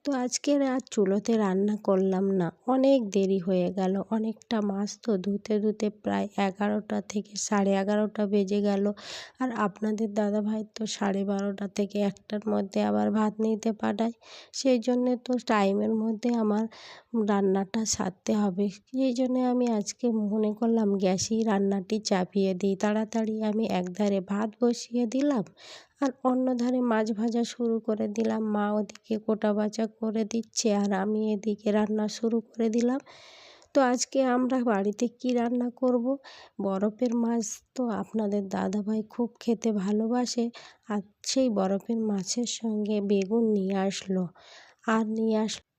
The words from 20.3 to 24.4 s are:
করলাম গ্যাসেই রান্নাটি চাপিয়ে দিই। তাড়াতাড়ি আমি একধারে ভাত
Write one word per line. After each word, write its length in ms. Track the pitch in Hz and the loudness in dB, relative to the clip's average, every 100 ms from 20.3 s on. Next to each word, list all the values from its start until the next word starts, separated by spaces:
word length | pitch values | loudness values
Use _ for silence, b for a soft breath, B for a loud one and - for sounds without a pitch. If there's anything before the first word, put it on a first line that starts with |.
| 214 214 | 0 0
করলাম 340 | 208 233 226 208 202 | 0 2 2 2 2
গ্যাসেই 440 | 190 185 - 226 | 2 0 0 0
রান্নাটি 520 | 226 202 196 196 185 214 | 2 2 2 0 -2 -4
চাপিয়ে 500 | 214 196 180 202 190 | 0 0 0 0 0
দিই। 200 | 180 202 196 | 0 0 0
তাড়াতাড়ি 540 | 208 214 214 226 220 220 | 0 0 -2 -2 -2 -2
আমি 220 | 214 208 220 | -2 0 0
একধারে 460 | 190 180 180 208 196 | -2 -4 -2 0 0
ভাত 260 | 185 202 | -2 -4